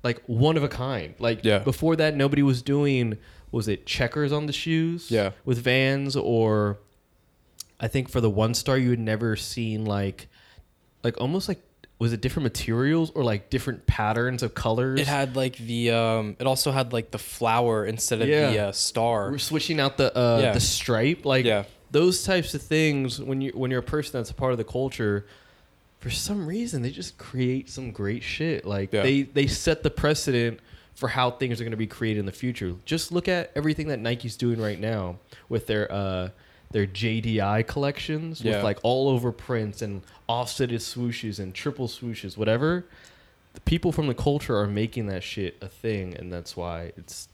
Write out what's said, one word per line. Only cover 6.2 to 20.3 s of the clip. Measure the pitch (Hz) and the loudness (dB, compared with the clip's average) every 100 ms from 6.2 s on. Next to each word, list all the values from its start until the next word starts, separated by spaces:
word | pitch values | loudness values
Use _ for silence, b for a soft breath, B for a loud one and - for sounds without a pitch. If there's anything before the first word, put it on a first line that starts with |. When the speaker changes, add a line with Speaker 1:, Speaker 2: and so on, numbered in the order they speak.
| - 117 113 107 104 101 - _ _ _ _ _ _ _ - _ | 2 4 4 4 2 -2 -10 _ _ _ _ _ _ _ -20 _
Speaker 1:
I | 117 | -4
think | 139 127 | -2 -2
for | 131 | 2
the | 113 | 2
One | 101 110 | 4 2
Star, | 120 - 131 | 2 0 2
you | 123 | 2
had | 120 | 2
never | 110 107 113 107 | 0 0 0 -2
seen, | - - 113 107 110 | -4 -6 -4 -2 -2
like, | 101 98 92 - b b b _ _ _ _ | 0 -2 -4 -16 b b b _ _ _ _
like, | 123 - | -4 -2
almost | 123 180 185 | -2 -2 -2
like, | 185 _ _ - _ | -6 _ _ -20 _
was | 117 | 0
it | 113 | 0
different | 127 165 | -2 0
materials | 131 - - 113 135 165 160 - | -2 -2 -2 0 2 2 0 0
or, | |
like, | 123 104 - | 0 0 -2
different | 98 - 120 - | -4 -4 -4 2
patterns | - 107 110 120 127 | 2 2 2 0 -2
of | 117 | -4
colors? | - - 113 131 135 | -2 0 0 0 0
Speaker 2:
It | 135 | 0
had, | 143 135 127 | 0 0 0
like, | 131 123 | -2 -4
the, | 117 117 117 | -6 0 2
um, | 117 113 113 107 101 | 4 4 2 -2 -2
it | 131 | 0
also | 131 - | 2 2
had, | 135 123 | 0 0
like, | 120 113 | -2 -4
the | - | -10
flower | - - 113 117 120 110 104 | -10 -2 2 4 4 2 0
instead | 110 - 113 | -2 -2 0
of | 131 | 2
Speaker 1:
Yeah. | 151 143 | 4 4
Speaker 2:
the, | 110 | 2
uh, | 101 | 0
star. | 98 - - 117 113 101 | -2 -2 0 2 2 -2
Speaker 1:
We're | 139 | -4
switching | - 156 - 156 | -2 -2 0 0
out | 139 - | 0 2
the, | 131 123 | 2 4
uh, | 123 | 4